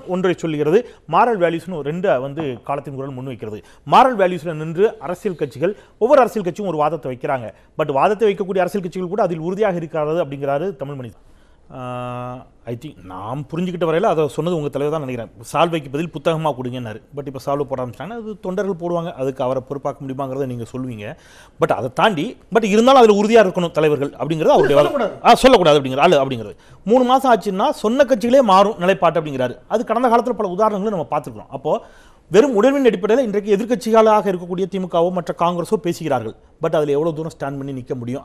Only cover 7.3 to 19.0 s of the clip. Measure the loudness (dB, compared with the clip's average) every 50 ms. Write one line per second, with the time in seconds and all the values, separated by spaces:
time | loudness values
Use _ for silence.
7.3 | -4 -4 -4 -10 -14 -16 _ _ _ -6 -4 -2 0 2 2 2 2 2 0 0
8.3 | 0 0 -4 -4 -2 -2 -2 -2 -2 -4 -6 -6 -8 -8 -8 -6 -2 -2 -2 -2
9.3 | -2 -4 -6 -6 -2 0 0 0 0 -2 -6 -6 -4 -4 -2 -2 0 -2 -2 -4
10.3 | -4 -6 -4 -2 -2 -2 -2 -6 -6 -8 -10 -10 -10 -10 -12 -14 -16 -18 _ -20
11.3 | -20 _ _ _ _ _ _ _ -16 -14 -12 -10 -10 -8 -8 -8 -10 -10 -10 -10
12.3 | -12 -14 -16 -20 _ _ _ -12 -12 -10 -12 -16 -18 -18 -18 -16 -14 -12 -10 -8
13.3 | -8 -8 -8 -8 -6 -4 -4 -4 -4 -2 -2 0 0 2 2 2 2 2 0 0
14.3 | -2 -4 -4 -2 -2 -2 -4 -4 -4 -2 -2 -2 -2 -4 -4 -6 -8 -8 -10 -12
15.3 | -14 -20 -18 -4 2 2 2 2 2 -2 -6 -6 -6 -6 -6 -6 -8 -4 -2 -2
16.3 | -2 0 -2 -4 -4 -4 -6 -8 -8 -8 -10 -10 -12 -14 -16 _ -14 -12 -12 -10
17.3 | -12 -10 -6 -4 -2 -2 -2 -4 -4 -6 -6 -8 -8 -12 -12 -12 -10 -12 -10 -12
18.3 | -12 -10 -8 -6 -4 -4 -4 -4 -4 -6 -4 -4 -4 -4